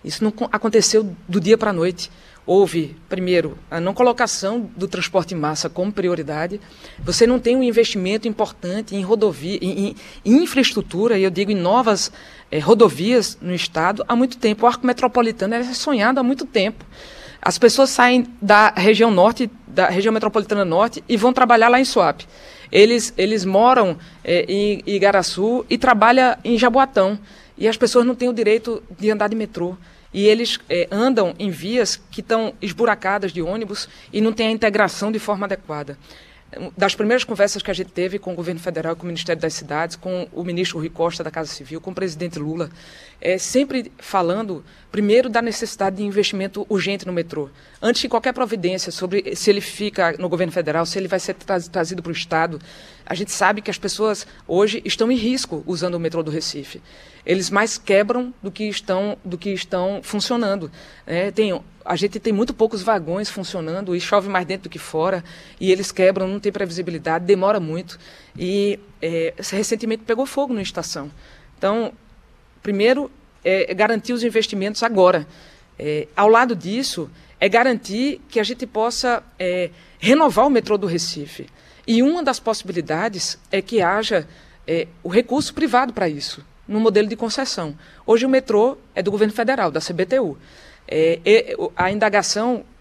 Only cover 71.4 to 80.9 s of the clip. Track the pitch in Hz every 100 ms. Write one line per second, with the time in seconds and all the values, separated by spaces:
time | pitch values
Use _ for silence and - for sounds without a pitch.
71.4 | - _ 190 220 220 - _ - _ _
72.4 | _ _ - 196 220 262 277 - _ _
73.4 | 180 190 - 185 214 220 - 247 233 226
74.4 | 214 202 196 208 233 208 180 175 - -
75.4 | - - _ - 147 151 151 - 208 226
76.4 | 254 196 165 226 269 - 147 - - _
77.4 | 196 233 254 233 - 208 277 - - 233
78.4 | 208 247 254 214 226 233 254 240 - _
79.4 | 185 180 175 - - _ 196 285 302 196
80.4 | 277 247 - 208 190